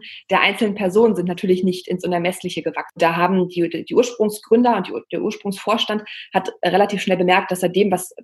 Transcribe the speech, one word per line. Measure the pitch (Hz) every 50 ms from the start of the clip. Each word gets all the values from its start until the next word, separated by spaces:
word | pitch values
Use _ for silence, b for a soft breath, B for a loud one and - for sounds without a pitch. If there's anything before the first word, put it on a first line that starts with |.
| B B B B B B
der | 190 -
einzelnen | - 190 196 - 233 208 196
Personen | 202 208 180 175 214 233 226 202
sind | 175 175 180
natürlich | 175 175 - 185 185 180 185
nicht | 185 180 - - -
ins | 185 180 -
Unermessliche | 180 180 175 170 180 180 - - 180 - 165
gewachsen. | 151 165 156 156 - - - 165
Da | 175 165 165
haben | 170 175 185 190 185 180 170
die, | - 175 165 165 170 156 -
die | - -
Ursprungsgründer | 214 247 240 - - 214 214 208 - - - 226 240 247 247 233
und | 196 180 -
die, | - - - - -
der | 170
Ursprungsvorstand | 175 214 214 - - 202 190 - - 196 220 226 - - 214 214 214 B B B B B B
hat | 190 190 - - -
relativ | - 175 170 202 202 202 208 190
schnell | - 196 185
bemerkt, | 175 180 180 180 190 185 -
dass | 180 175 185
er | 175
dem, | 175 185 208 208
was, | 180 180 - - - -